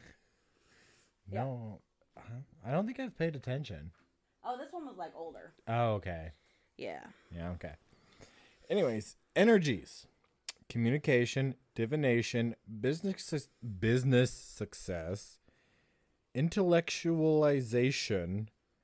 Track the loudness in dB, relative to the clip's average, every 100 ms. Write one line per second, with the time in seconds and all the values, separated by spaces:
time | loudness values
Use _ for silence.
0 | -20 -20 _ _ _ _ _ _ _ _
1 | _ _ -8 -4 -4 -6 -10 -14 _ _
2 | _ -20 -14 -14 -14 -14 -4 -2 -2 -4
3 | -8 -4 -4 -4 -6 -6 -6 -10 -14 -18
4 | _ _ _ _ -10 -8 -10 -10 -12 -10
5 | -12 -10 -12 -14 -18 _ -4 0 2 0
6 | -4 -8 -10 -14 _ _ _ -12 -10 -10
7 | -14 -20 _ -10 -8 -8 -10 -14 _ _
8 | _ _ -20 _ _ _ -4 0 0 0
9 | -6 -12 _ 4 6 6 4 0 -4 -16
10 | -18 _ _ _ -16 -16 -8 -2 0 2
11 | 4 4 4 2 -2 -2 _ -4 -2 2
12 | 4 4 2 0 0 -2 -12 -4 -2 0
13 | -2 -4 -4 -6 -6 _ -10 -2 2 4
14 | 6 6 4 0 -12 -10 -10 -8 -6 -6
15 | -4 -6 -8 -18 _ _ _ _ _ _
16 | _ _ _ -2 0 2 4 4 2 -2
17 | 0 2 4 6 6 4 2 4 4 2
18 | 0 -2 0 -4 -6 _ _ _